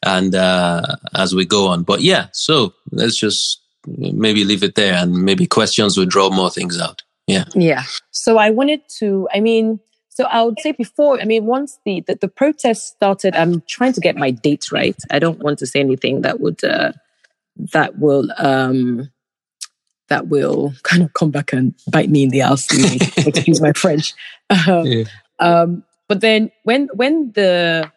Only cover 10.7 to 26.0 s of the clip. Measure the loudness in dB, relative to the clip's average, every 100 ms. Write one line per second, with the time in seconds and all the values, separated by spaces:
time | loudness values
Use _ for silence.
10.7 | -4 -8 0 2 2 0 0 0 -2 -4
11.7 | -8 -6 -6 -4 -4 -4 0 0 0 -2
12.7 | -2 -6 _ 0 2 0 0 0 0 -4
13.7 | -2 0 0 -2 0 -2 0 -2 -2 -4
14.7 | -4 -2 -4 -4 -2 0 -2 -4 -6 -4
15.7 | -2 0 0 -2 -2 -2 -2 -4 -2 -4
16.7 | -2 -4 -6 _ _ _ _ _ _ -4
17.7 | -2 -2 0 0 2 0 -2 -2 0 0
18.7 | 0 0 -4 -8 _ _ _ _ _ -20
19.7 | _ _ _ _ -4 0 0 0 -2 -4
20.7 | -6 0 2 2 0 -2 -2 -4 -2 -2
21.7 | -2 -2 0 2 4 4 2 2 0 0
22.7 | 2 2 2 0 2 0 0 2 2 2
23.7 | 2 0 0 -4 -8 -20 -20 _ 2 4
24.7 | 2 2 -2 -4 -10 _ _ 2 4 2
25.7 | -2 -10 _